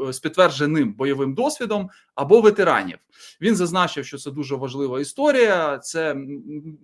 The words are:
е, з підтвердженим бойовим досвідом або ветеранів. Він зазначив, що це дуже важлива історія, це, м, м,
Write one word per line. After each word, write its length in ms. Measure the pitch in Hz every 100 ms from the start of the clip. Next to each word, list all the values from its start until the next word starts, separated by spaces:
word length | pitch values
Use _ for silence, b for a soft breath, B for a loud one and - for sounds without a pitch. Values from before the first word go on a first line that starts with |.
| 131
е, 40 |
з 80 | 131
підтвердженим 720 | 160 165 175 135 147 156 120
бойовим 420 | 107 139 135 135
досвідом 560 | 139 269 - 233 208 190 B B
або 260 | - 143 226
ветеранів. 580 | 214 208 175 113 92 82 _ B B B
Він 160 | 196 190
зазначив, 480 | 175 185 170 147
що 140 | 135 139
це 120 | 147
дуже 240 | 139 135 135
важлива 440 | 131 135 139 127
історія, 760 | 143 - 294 262 220 185 151 139
це, 320 | - 165 160
м, 80 | 139
м, 600 | 135 143 - 151 156 151